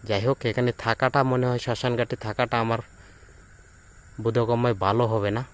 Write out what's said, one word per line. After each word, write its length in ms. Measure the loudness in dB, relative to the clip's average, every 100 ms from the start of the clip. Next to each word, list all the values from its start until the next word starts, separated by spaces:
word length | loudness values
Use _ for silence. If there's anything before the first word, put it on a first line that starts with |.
| -2
যাই 140 | 0 0
হোক, 100 | 0 -2
এখানে 220 | 0 -2 -2
থাকাটা 360 | -4 0 2 2 2
মনে 140 | 2 0
হয়, 140 | -2 -4
শ্মশান 280 | -4 -2 -2
ঘাটে 160 | -2 -4 -6
থাকাটা 300 | -4 -2 0
আমার 180 | 0 -2 -6 -20 -20 -20 -20 -20 -20 -20 -20 -20 -20 -20 -20 -4
বোধগম্য 420 | -2 0 2 2 2 2 2
ভালো 180 | 2 2
হবে 180 | 2 0 -2
না 60 | -6